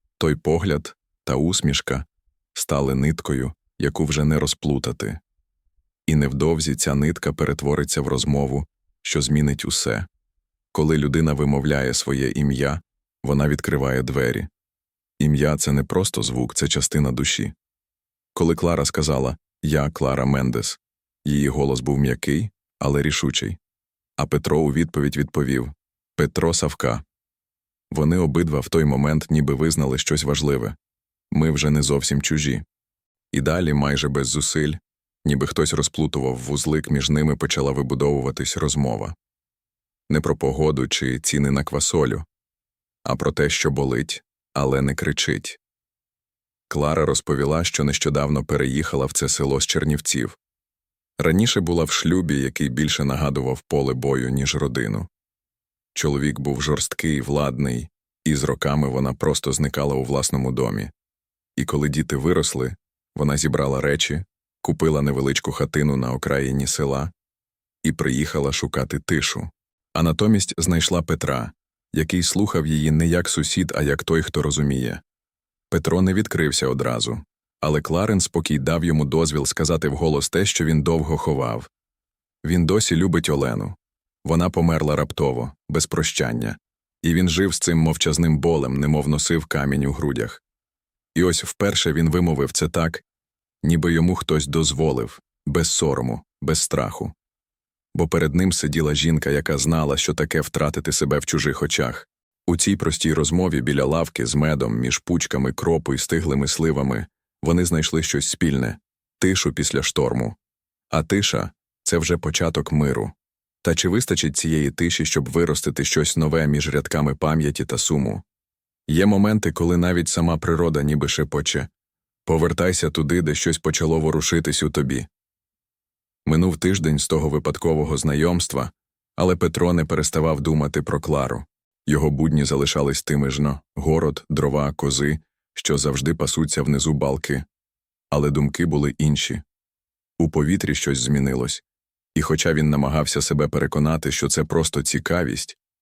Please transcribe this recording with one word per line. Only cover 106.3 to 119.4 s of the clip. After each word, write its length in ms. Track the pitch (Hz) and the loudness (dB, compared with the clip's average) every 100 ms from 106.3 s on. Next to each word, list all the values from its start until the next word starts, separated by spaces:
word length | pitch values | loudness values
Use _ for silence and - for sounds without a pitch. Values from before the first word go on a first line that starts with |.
| 69 69 | 0 0
сливами, 580 | - 80 71 69 58 - _ _ _ | 0 0 2 0 -2 -6 _ _ _
вони 220 | 80 85 | 0 2
знайшли 380 | 90 82 78 80 | 2 0 0 0
щось 260 | 78 71 - | 0 -2 -2
спільне — 500 | - 85 67 60 - _ _ _ _ | 0 0 0 -2 -6 _ _ _ _
тишу 340 | 95 95 78 | 0 2 0
після 300 | 73 73 67 | -2 -2 -2
шторму. 540 | 65 - 64 60 57 - _ _ _ _ _ | -2 0 0 -2 -4 -8 _ _ _ _ _
А 140 | 80 | -2
тиша — 480 | 80 98 101 - - - _ _ | 0 0 0 -2 -4 -10 _ _
це 160 | - 85 | -2 0
вже 200 | 80 85 | 0 -2
початок 540 | 76 - 85 82 76 | -2 -2 -2 -2 0
миру. 400 | 76 71 64 52 - _ _ _ _ | 2 2 0 -4 -8 _ _ _ _
Та 120 | - | 0
чи 140 | 80 95 | 0 2
вистачить 480 | 101 - 87 78 71 | 0 0 0 -2 -2
цієї 340 | 82 78 71 | -2 0 0
тиші, 340 | - 85 - 78 | 0 -2 0 -2
щоб 220 | - 65 | -2 0
виростити 560 | 67 85 73 - 71 | 0 2 0 -2 -2
щось 320 | 67 - 76 - | 0 0 0 0
нове 300 | 78 80 76 | 2 2 2
між 220 | 73 76 | 0 0
рядками 460 | 76 - 80 73 | -2 -2 0 0
пам'яті 500 | 69 78 80 73 73 | 0 0 2 0 -2
та 140 | - - | -4 -4
суму? 440 | - 76 60 69 - _ _ _ _ _ - | 0 0 0 -4 -10 _ _ _ _ _ -2
Є 180 | 78 98 | 4 4
моменти, 460 | 101 104 110 | 6 4 2